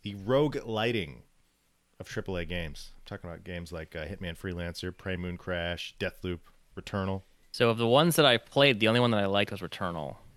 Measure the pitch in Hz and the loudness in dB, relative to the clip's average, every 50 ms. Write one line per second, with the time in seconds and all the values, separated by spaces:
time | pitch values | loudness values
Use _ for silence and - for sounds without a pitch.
0 | - 104 101 101 95 104 127 139 151 147 135 139 - 117 110 107 110 120 120 110 | -12 -12 -10 -8 -2 0 2 2 2 2 0 -4 -6 -4 -4 -2 0 0 0 -2
1 | 87 71 64 60 - _ _ _ _ _ _ _ _ _ _ _ _ _ _ - | -4 -6 -10 -18 -20 _ _ _ _ _ _ _ _ _ _ _ _ _ _ -18
2 | - - - 113 101 - 95 87 85 80 90 87 85 78 69 - - - - - | -14 -10 -8 -8 -6 -4 -4 -4 -4 -4 -4 -6 -6 -6 -8 -12 -14 -16 -18 -18
3 | - - 101 101 - 90 85 85 90 - 90 87 85 82 87 82 80 - - 82 | -16 -14 -14 -12 -12 -12 -14 -14 -12 -12 -10 -10 -10 -10 -10 -12 -12 -10 -10 -10
4 | 78 76 98 - 95 87 85 - - 98 90 87 87 87 85 - - 90 87 - | -8 -8 -8 -8 -8 -8 -8 -8 -8 -8 -6 -6 -6 -6 -8 -8 -8 -8 -8 -8
5 | - 98 92 90 90 90 87 85 - - 90 87 85 85 87 82 - - - - | -6 -6 -6 -4 -4 -6 -8 -8 -6 -6 -4 -4 -2 -4 -4 -6 -8 -12 -8 -6
6 | 98 92 - - - 92 87 82 - _ _ _ _ _ - - - - - 101 | -6 -6 -6 -6 -6 -6 -6 -6 -8 _ _ _ _ _ -16 -14 -12 -6 -4 -4
7 | 95 95 98 95 - _ _ _ _ _ - - 123 117 113 113 117 113 120 139 | -2 -2 -4 -6 -8 _ _ _ _ _ 0 2 4 4 4 4 4 6 6 6
8 | 160 175 156 - 151 139 120 113 - - - 139 139 143 127 101 107 110 113 120 | 6 6 6 6 6 6 6 4 2 0 2 6 6 6 6 6 4 4 6 6
9 | 123 120 113 104 101 98 98 101 104 - 104 92 90 85 - - 101 90 85 82 | 4 4 4 4 2 2 2 2 2 0 -2 -8 -8 -8 -8 -6 -4 -4 -4 -4
10 | 76 67 - - - - - | -6 -8 -10 -14 -18 -20 -20